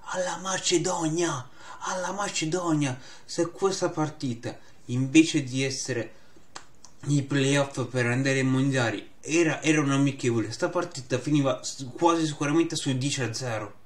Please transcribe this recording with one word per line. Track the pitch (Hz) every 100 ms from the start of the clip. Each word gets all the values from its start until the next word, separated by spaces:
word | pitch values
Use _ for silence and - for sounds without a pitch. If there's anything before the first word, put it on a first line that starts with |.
| -
alla | 180 180 165
Macedonia, | 185 185 - 175 151 - 160 165 165 135 - - - -
alla | - 185 180
Macedonia. | 196 202 - 160 180 175 151 139 127 - -
Se | - - 170
questa | - 190 190 180
partita, | 165 151 - 131 113 113 - - -
invece | - 123 135 156 160 151
di | 123 131
essere | 135 127 - 120 113 - - - - - - - - - 143
i | 143
playoff | 127 143 135 143 139 - 120
per | 127
andare | 120 123 135 135
ai |
mondiali, | 131 131 139 131 117 104 - -
era, | - 160 160 131
era | 151 156
un | 139
amichevole, | 139 139 131 127 117 110
sta | - 175
partita | 175 170 - - 123
finiva | 147 147 135 127
s-, | - - 131
quasi | - 165 165
sicuramente | 156 143 143 160 165
su | 151 143 127
dieci | 139 139
a | 113
zero | 113 127 110 101 -